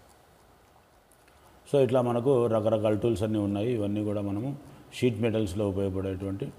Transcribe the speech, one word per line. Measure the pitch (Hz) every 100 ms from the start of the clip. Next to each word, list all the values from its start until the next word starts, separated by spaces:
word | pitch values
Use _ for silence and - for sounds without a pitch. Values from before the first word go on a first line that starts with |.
| - - _ _ _ _ _ _ _ _ _ _ _ _ - - -
So | 143
ఇట్లా | 127 127
మనకు | 120 120 123 131 117
రకరకాల | 110 107 110 110
టూల్స్ | 107 120 110
అన్నీ | 110 107
ఉన్నాయి. | 101 101 113
ఇవన్నీ | 117 101 104
కూడా | 104 104
మనము | 101 101 127 139 - - - -
షీట్ | 127 107
మెటల్స్లో | 117 107 104 92 104
ఉపయోగపడేటువంటి | 95 98 95 95 95 98 98 143